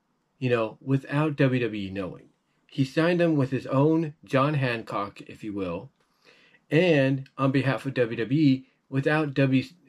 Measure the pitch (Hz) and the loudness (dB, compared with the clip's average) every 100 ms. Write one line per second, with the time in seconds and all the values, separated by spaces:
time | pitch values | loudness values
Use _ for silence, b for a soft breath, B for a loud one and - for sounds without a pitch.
0 | _ _ _ - 131 120 110 - 131 135 | _ _ _ -6 0 0 -2 -6 -2 -2
1 | - 143 156 143 135 127 117 107 95 98 | -2 -2 -2 0 0 0 -2 -4 -8 -6
2 | 90 - - _ _ _ _ - 135 - | -8 -10 -20 _ _ _ _ -4 -2 0
3 | 165 175 170 151 131 127 123 135 147 160 | 0 2 2 2 0 -4 -2 2 4 2
4 | 160 - - 131 139 151 127 117 107 110 | -2 -8 -2 0 2 0 -2 -4 -6 -6
5 | 101 - - - 110 98 92 85 131 _ | -6 -10 -20 -14 -10 -6 -4 -6 -10 _
6 | b b b b b b - 151 180 147 | b b b b b b 0 2 4 4
7 | 135 135 135 - 135 135 127 113 139 127 | 2 0 -6 -2 0 2 0 -2 -2 -2
8 | 113 117 110 147 147 131 b b _ 135 | -2 -2 0 4 4 2 b b _ -4
9 | 143 156 151 139 135 131 - - | 0 0 0 0 2 2 -2 -10